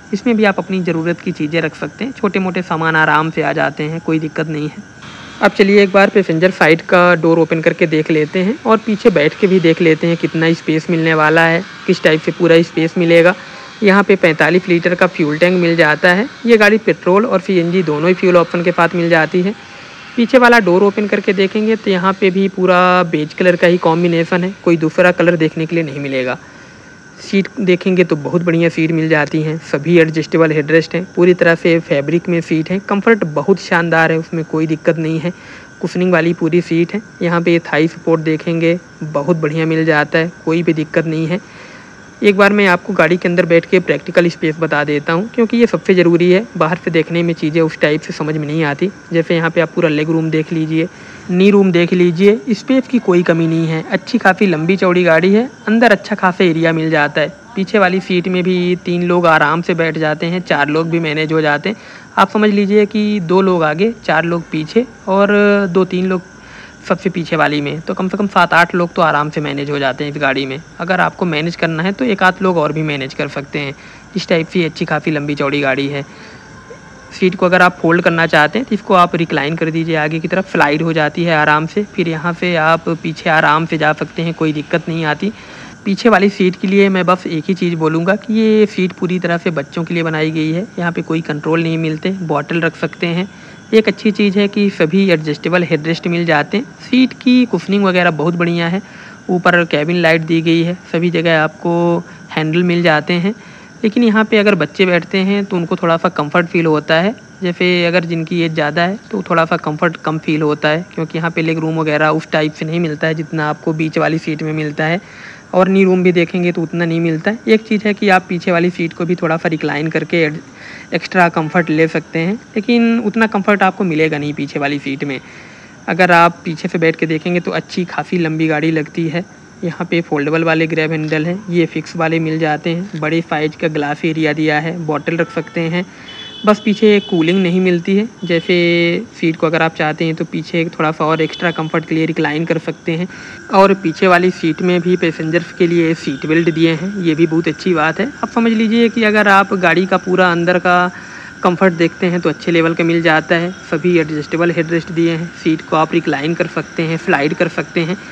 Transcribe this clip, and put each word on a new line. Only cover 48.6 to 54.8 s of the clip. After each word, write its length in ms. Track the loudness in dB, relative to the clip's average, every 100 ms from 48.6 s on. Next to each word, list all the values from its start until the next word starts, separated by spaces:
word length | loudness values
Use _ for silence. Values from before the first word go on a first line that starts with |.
आती। 260 | -2 -2 -4 -6 -4
जैसे 220 | -2 0 0
यहाँ 140 | 0
पे 120 | 0
आप 100 | -2
पूरा 180 | 0 0
leg 200 | 0 0
room 200 | 0 0
देख 240 | -2 -2
लीजिए, 340 | -4 -2 -2 -4 -6 -20 -18 -4
knee 200 | 2 6
room 200 | 6 4
देख 220 | 4 2
लीजिए, 460 | 4 2 4 4 4 0
space 360 | -4 0 0 2
की 120 | -2
कोई 240 | 2 2
कमी 240 | 4 2 2
नहीं 200 | 0 0
है, 160 | -4 -4
अच्छी 280 | -6 -2 0
खासी 300 | 2 2 2
लंबी 300 | 2 0
चौड़ी 260 | 2